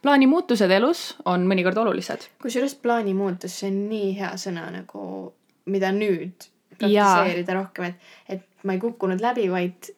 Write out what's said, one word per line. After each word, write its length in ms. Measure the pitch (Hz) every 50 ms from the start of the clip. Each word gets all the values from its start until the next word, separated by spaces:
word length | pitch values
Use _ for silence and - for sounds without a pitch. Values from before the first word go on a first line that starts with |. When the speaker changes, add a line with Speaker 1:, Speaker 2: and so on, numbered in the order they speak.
Speaker 1:
plaanimuutused 720 | - 277 285 277 269 262 302 359 359 - 240 202 208 180
elus 440 | 190 196 233 285 339 - - - - - -
on 220 | 180 180 180 180
mõnikord 300 | 185 196 185 175 185 185
olulised. 500 | 214 233 208 - 190 185 - - - - - _ _
Speaker 2:
Kusjuures 340 | - 247 233 247 269 277 -
plaanimuutus, 840 | - - 240 233 233 214 196 190 190 202 190 180 180 - 185 - -
see 100 | 196 196
on 200 | 196 196 202 208
nii 280 | 220 214 202 196 190 202
hea 120 | 196 180 190
sõna 340 | 185 - 196 175 170 165 165
nagu, 600 | 175 180 185 - - 202 202 185 190 190 185 - - _ _ _ _ _ _
mida 240 | 185 196 196 190 190
nüüd 580 | 190 208 214 208 185 160 156 180 - - - - _ _ _ _ - -
Speaker 1:
Jaa. 340 | 208 202 208 208 208 196 185
Speaker 2:
praktiseerida 380 | 175 180 185 175 175 175 185 185
rohkem, 320 | 185 196 185 - - 180
et, 100 | 175 180 - _ - - - _ -
et 140 | 196 185 - _ _ _ -
ma 100 | 196 185
ei 60 | 185
kukkunud 420 | 214 233 233 - 196 190 185 185
läbi, 260 | 220 240 233 240 208 185
vaid 420 | 185 180 180 180 180 _ - - -